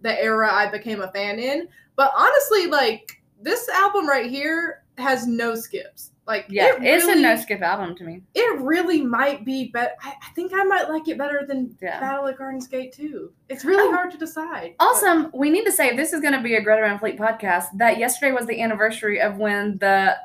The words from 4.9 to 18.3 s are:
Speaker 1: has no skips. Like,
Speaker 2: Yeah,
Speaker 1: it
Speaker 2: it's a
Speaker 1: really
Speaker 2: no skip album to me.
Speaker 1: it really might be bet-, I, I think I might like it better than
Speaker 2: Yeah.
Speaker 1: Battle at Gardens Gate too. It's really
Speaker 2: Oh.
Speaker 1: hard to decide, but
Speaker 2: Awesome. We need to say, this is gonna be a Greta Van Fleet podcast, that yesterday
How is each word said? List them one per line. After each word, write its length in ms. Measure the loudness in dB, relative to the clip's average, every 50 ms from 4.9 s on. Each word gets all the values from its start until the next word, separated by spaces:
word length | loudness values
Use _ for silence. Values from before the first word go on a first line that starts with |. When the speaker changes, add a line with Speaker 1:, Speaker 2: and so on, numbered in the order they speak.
| _ -6
Speaker 1:
has 280 | -2 0 0 0 0
no 280 | -2 -2 -2 -2 -4 -4
skips. 560 | -6 -8 -10 -10 -12 -12 -12 -18 -20 -20 -20 _ _ _
Like, 200 | -6 -6 -6 -6 -6
Speaker 2:
Yeah, 260 | 0 4 6 6 6
Speaker 1:
it 60 | 4 4
Speaker 2:
it's 220 | 4 4 4 4
a 40 | 4
Speaker 1:
really 140 | 6 6 6
Speaker 2:
no 140 | 6 4
skip 240 | 2 0 -4 -6 -2 -2
album 320 | -2 -2 -2 -4 -6 -8
to 80 | -10 -12
me. 180 | -14 -14 -14 -18 _ _
Speaker 1:
it 260 | 0 0 0 0 -2
really 400 | 0 0 0 0 2 0 0 0 0
might 420 | 0 0 0 0 0 0 -4 -6
be 260 | -6 -6 -6 -6 -6
bet-, 260 | -4 -4 -4 -4 -4 -8 -14
I, 80 | -16
I 200 | -16 -16 -20 -14 -10
think 180 | -8 -8 -4 -2
I 100 | 0 2
might 240 | 2 2 0 0 -2
like 200 | -4 -6 -6 -6
it 100 | -6 -6
better 260 | -4 -4 -4 -4 -4
than 300 | -4 -4 -6 -6 -6 -8 _ -10
Speaker 2:
Yeah. 180 | -8 -6 -6
Speaker 1:
Battle 260 | -6 -6 -4 -4 -4 -4
at 100 | -6 -6
Gardens 280 | -10 -10 -10 -10 -10
Gate 260 | -8 -8 -8 -8 -10 -12
too. 380 | -12 -12 -12 -10 -12 -14 -14 -18 _ _ _
It's 140 | -14 -6 0
really 240 | 2 4 4 4 4
Speaker 2:
Oh. 40 | 2
Speaker 1:
hard 180 | 0 -2 -4 -6
to 60 | -10
decide, 560 | -12 -10 -10 -10 -10 -10 -10 -10 -12 -14 0 _
but 60 | 4
Speaker 2:
Awesome. 440 | 4 4 4 4 4 4 4 2 0 -2
We 160 | 0 2 2
need 140 | 2 2 2
to 80 | 0 2
say, 220 | 2 2 2 2
this 160 | 0 -2 -2 -2
is 60 | -2
gonna 200 | 0 0 0 0 0
be 120 | 0 0
a 80 | 2 4
Greta 200 | 4 4 4 4
Van 160 | 2 0 -2
Fleet 200 | -4 -4 -4 -2
podcast, 480 | -2 -2 -2 -2 0 0 0 0 0 -4 -2 2
that 200 | 2 2 4 2
yesterday 340 | 0 -2 -2 0 0 0